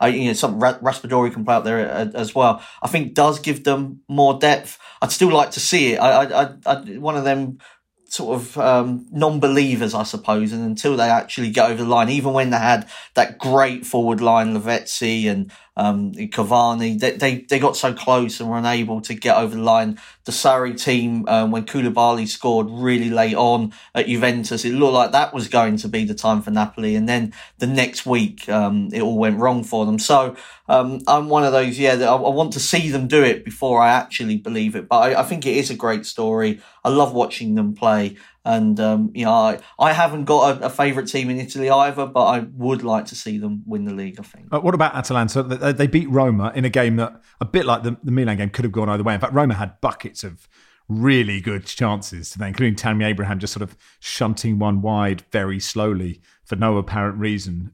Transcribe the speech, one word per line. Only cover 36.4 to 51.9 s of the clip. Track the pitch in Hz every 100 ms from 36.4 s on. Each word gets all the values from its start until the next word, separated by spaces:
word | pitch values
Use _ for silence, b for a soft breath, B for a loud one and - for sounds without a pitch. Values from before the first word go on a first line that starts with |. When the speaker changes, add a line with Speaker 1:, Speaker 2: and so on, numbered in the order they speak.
| 107 104 B B
Speaker 1:
I | 120
love | 139 139
watching | 120 117 - 113
them | 107 104
play. | 104 113 107 101 - B B
And, | 117 113 107 104
um, | 110 107 107
you | 120 113
know, |
I, | 113 110 - B B
I | 151
haven't | 160 165 151
got | 139 147 139 131
a, | 120
a |
favourite | - 143 135 113
team | 135 127
in | 127
Italy | 123 139 135
either, | 135 143 143 135
but | 127
I | 117 120 113
would | 131 123 127
like | 117 110 107
to |
see | - 110 104
them | 104 104 107
win | 107
the | 104
league, | 98 95 -
I |
think. | - - -
Speaker 2:
Uh, | 147
what | 180
about | 165 156
Atalanta? | 135 - 127 113 135
They, | 127 127 143
they | 139 143
beat | 160 143
Roma | 131 131 104 107
in | 135
a | 127
game | 131 120 113
that, | 117 - b b
a |
bit | 113 185 131
like | 117
the, | 117 117
the | 123
Milan | 127 117 101
game, | 101
could | -
have | 123
gone | 110 104
either | 104
way. | 107
In | 101
fact, | 127
Roma | 135 143
had | 98 98 -
buckets | 127 - - -
of | 98 80 _ b b b -
really | 110 131 127 104 98
good | 107 101 -
chances | - 117